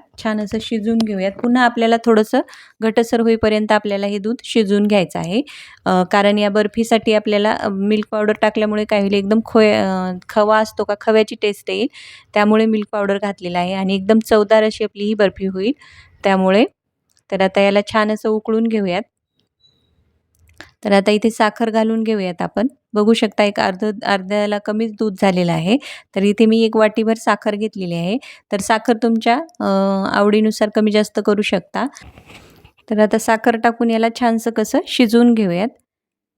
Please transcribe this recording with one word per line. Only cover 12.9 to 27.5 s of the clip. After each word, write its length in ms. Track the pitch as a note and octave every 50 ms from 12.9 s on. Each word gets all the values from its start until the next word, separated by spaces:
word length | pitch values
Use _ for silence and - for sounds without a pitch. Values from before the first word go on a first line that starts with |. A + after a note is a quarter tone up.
पावडर 260 | - G#3 G3+ G3 G3 G3
घातलेलं 420 | G#3 G3+ G3 - F#3 F3+ F3 F3
आहे 140 | F3 F3+ F#3+
आणि 220 | F#3+ F#3+ F#3 G3
एकदम 240 | G3 F#3+ G3 A3 A3
चवदार 440 | G#3+ - A#3 G#3+ G#3+ G3+ A3 A3 G#3+
अशी 200 | A3 G#3+ - A3
आपली 200 | G#3 - G3+ G#3
ही 100 | G#3 A3
बर्फी 320 | G#3 G#3 F#3+ F#3 - G3
होईल 260 | F#3+ F#3 F#3 F#3+ A3+ D4 - - - - - - _ _ _ -
त्यामुळे. 420 | G3+ G3 F#3+ F#3 F#3 F#3+ G3+ B3 G4+ - _ _ _ _ _ _ _ _ _ _ _
तर 100 | G3 F#3+
आता 200 | F#3+ F#3+ F#3+ G3+
याला 180 | G3 G3+ G3 G#3 G3+ -
छान 200 | - A3 G#3+ G#3+
असं 180 | G#3+ G#3 - A3+
उकळून 340 | G#3+ G#3+ - - A3 A3 A3+
घेऊयात. 380 | A#3 A3 A3 G3 F#3 F3 F#3+ A3+ - _ _ _ _ _ _ _ _ _ _ _ _ _ _ _ _ _ _ _ _ _ _ _ _ _ _ _ _ _ _ - - _ _ -
तर 80 | G#3
आता 200 | G3+ G3 G3 G#3+
इथे 180 | G#3 G#3 - A3+
साखर 400 | G#3+ - A3+ G#3 G#3 - A#3 A3+
घालून 340 | G#3+ A3+ A3 A3 A3+ A3+ A3+
घेऊयात 380 | A3 A3 G#3 F#3+ F3+ F3 -
आपण. 260 | F3+ E3+ - G3 G#3 C#4 - _ _ _ -
बघू 200 | G#3+ G#3+ G#3+ A#3
शकता 300 | A3+ A#3 G#3+ G#3 - G#3+
एक 160 | G#3 G3+ -
अर्ध, 320 | A3 G3+ F#3+ F#3 A3+ G#3+ G#3 G#3 -
अर्ध्याला 520 | - G3+ G3 F#3 F#3 G#3 G#3 G#3 G#3 G#3 G#3
कमीच 340 | G#3 - G#3+ G#3+ A3+ A3+
दूध 240 | G#3+ - A3+ G#3+ F#3+ F#3
झालेलं 300 | - G3 F#3 F3+ F3 F3
आहे. 260 | E3+ D#3+ D#3+ F3+ A3+ D4 - - - - - _ -
तर 80 | G3 F#3+
इथे 220 | G3+ G#3 - A3+
मी 160 | A3 A3 A3+
एक 160 | A3+ A3 A3 A3
वाटीभर 360 | G#3+ G#3+ G#3+ - A3 A3 A3+
साखर 420 | A3 - - G#3+ G3+ - A3